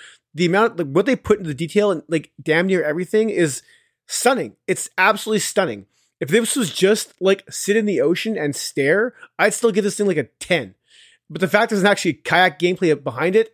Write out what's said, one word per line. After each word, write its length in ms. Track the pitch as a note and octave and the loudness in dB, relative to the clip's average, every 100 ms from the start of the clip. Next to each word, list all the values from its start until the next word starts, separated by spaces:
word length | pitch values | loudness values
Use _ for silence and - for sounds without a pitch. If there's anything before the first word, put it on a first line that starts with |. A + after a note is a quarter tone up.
| - _ _ | -20 _ _
The 140 | D3 F3 | -2 2
amount, 300 | F#3+ A3+ F3 | 2 2 0
like, 100 | D3 | -2
what 180 | D3 G3+ | 0 2
they 100 | G3 | 0
put 220 | - G#3 | 0 -2
into 120 | E3+ | 0
the 40 | |
detail 360 | C3+ E3 G#3 G3+ | -6 -2 0 2
and, 140 | E3 - | 0 -2
like, 220 | E3 - - | -6 -6 -10
damn 260 | C#3 D#3 F#3+ | 0 0 2
near 160 | F#3 | 0
everything 460 | D3+ D#3 F3+ G#3+ A3 | 0 -4 -2 0 0
is 320 | - D#3+ B2 - _ _ _ _ | 0 -2 -2 -14 _ _ _ _
stunning. 500 | - - C4 A#2+ - - | -2 0 0 -4 -10 -6
It's 220 | F3+ - - | -6 -6 0
absolutely 420 | F#3+ G#3 - G#3+ | 0 0 -2 -2
stunning. 460 | - - E3+ G#2 G2 _ _ _ | 0 0 -2 -4 -14 _ _ _
If 80 | B2+ | -2
this 260 | G#3 A3+ D4 | 0 0 -2
was 160 | F3+ | -4
just, 400 | - F#3+ G#3 - _ | 0 2 2 -2 _
like, 280 | F#3+ G3 - | 0 0 -4
sit 280 | - - G#3+ | -8 -2 0
in 80 | G#3 | 0
the 160 | D#3+ | 0
ocean 360 | D3+ F3+ - G#3+ | 0 0 -2 -4
and 160 | D3+ C#3 | -4 -6
stare, 580 | - - C#3 F#3+ A#3+ - - - | -8 -2 0 2 0 -6 -18 0
I'd 160 | G3+ | 0
still 180 | - A#3 | 2 0
give 140 | G3+ G3 | 0 -2
this 100 | - | -2
thing, 120 | G3+ | 0
like, 100 | D3+ | 0
a 60 | A#2+ _ | -4 _
ten. 360 | - E3+ G2+ - _ _ - _ _ | -2 -2 -2 -14 _ _ -20 _ _
But 100 | D3+ | -6
the 60 | F3+ | 0
fact 220 | G#3 A#3 | 2 2
there's 140 | G#3 | 2
actually 300 | G3+ G3 F3+ | 2 2 0
kayak 460 | - - E3+ F3+ - | -4 0 2 2 2
gameplay 420 | F3 F3+ F3 C#3+ | -2 0 0 0
behind 340 | C3+ A#2 E3 G#3 | -2 -4 0 2
it, 140 | A3 | 0